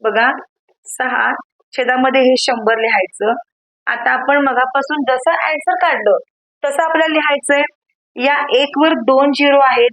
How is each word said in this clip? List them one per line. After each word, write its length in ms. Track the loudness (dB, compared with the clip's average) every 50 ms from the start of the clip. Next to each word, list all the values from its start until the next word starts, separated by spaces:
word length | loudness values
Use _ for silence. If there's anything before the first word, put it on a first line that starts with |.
बघा 300 | -4 -2 0 0 0 0 -2 -4 -12 _ _ _ _ _ _ _ _
सहा, 480 | -16 -8 -6 -6 -4 -2 -2 -2 -2 -4 -6 -12 _ _ _ _ _ -6
छेदामध्ये 440 | -4 -2 0 0 0 0 2 2 4
हे 120 | 4 4 2
शंभर 400 | 2 0 -2 -4 -2 0 0 0
लिहायचं. 560 | 0 0 0 0 -2 -2 -4 -6 -4 -4 -4 -4 -4 -8 _ _ _ _ _ _ _ _
आता 260 | -8 -6 -4 -2 -2
आपण 260 | -2 0 0 0 0
मगापासून 680 | 2 2 0 0 0 -2 0 -2 -4 -4 -4 -6 -4 -2
जसं 240 | -2 -2 0 0 0
आन्सर 420 | 0 0 -2 -4 -4 -4 -2 -4 -2 0
काढलं, 360 | 0 -2 -2 0 0 0 0 0 -2 _ _ _ _ _ _ _ -6
तसं 180 | -4 -2 -2 -2
आपल्याला 300 | 0 0 0 0 2 0
लिहायचंय. 500 | 0 0 0 -2 -2 0 0 0 0 0 -2 -6 _ _ _ _ _ _ _ _
या 300 | -4 -2 0 0 0 0 0 0
एक 200 | 0 0 0 0
वर 160 | 0 2 2 2
दोन 380 | 0 0 2 2 4 2 2
झिरो 280 | 2 2 2 4 4 4
आहेत, 300 | 4 4 4 2 0 0